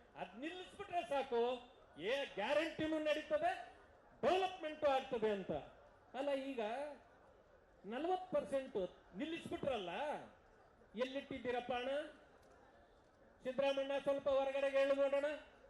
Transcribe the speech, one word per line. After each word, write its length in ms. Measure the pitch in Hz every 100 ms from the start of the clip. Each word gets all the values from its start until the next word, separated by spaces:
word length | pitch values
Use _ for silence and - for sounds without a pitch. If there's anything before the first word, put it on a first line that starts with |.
| - 139
ಅದ್ 240 | 185 202
ನಿಲ್ಲಿಸ್ಬಿಟ್ರೆ 680 | 302 370 359 - 403 349 -
ಸಾಕು, 640 | 277 254 233 240 254 - - - -
ಏ 240 | 180 277
ಗ್ಯಾರಂಟಿನೂ 760 | 269 - 214 294 320 311 311 311
ನಡೀತದೆ, 760 | 302 302 - 302 339 381 - - - - - -
ಡೆವಲಪ್ಮೆಂಟು 640 | 240 370 370 370 311 311 294
ಆಗ್ತದೆ 440 | 269 269 233 220
ಅಂತ. 200 | 202 185 156 - - - - - 233
ಅಲ್ಲ, 160 | 285
ಈಗ 260 | 277 269 247 214 247 294 269 - - - - - - - -
ನಲವತ್ತು 520 | 190 240 330 370 370 294
ಪರ್ಸೆಂಟ್ 400 | 262 269 262 214 180 - - 180
ನಿಲ್ಲಿಸ್ಬಿಟ್ರಲ್ಲ, 720 | 302 330 - 339 - 240 175 190 294 214 127 - - - - - - 202
ಎಲ್ಲಿಟ್ಟಿದ್ದೀರಪ್ಪ 760 | 262 269 277 269 247 247 247
ಹಣ? 160 | 247 254 285 311 - - - - - - - - - - - - -
ಸಿದ್ದರಾಮಣ್ಣ, 500 | 254 254 277 269 269 277
ಸ್ವಲ್ಪ 260 | 277 277 277
ಹೊರಗಡೆಗೆ 500 | 269 269 277 277 269
ಹೇಳು 160 | 277
ನೋಡೋಣ. 320 | 277 277 277 285 285 - - -